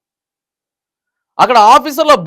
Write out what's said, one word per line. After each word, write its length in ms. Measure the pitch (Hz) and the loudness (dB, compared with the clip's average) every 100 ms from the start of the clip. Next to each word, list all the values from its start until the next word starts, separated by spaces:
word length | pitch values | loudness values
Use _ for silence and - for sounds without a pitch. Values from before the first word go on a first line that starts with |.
| _ _ _ _ _ _ _ _ _ _ _ _ _ - | _ _ _ _ _ _ _ _ _ _ _ _ _ -4
అక్కడ 160 | 208 240 208 | 0 2 2
ఆఫీసర్లో 420 | 285 294 277 302 254 | 2 0 -6 -2 -2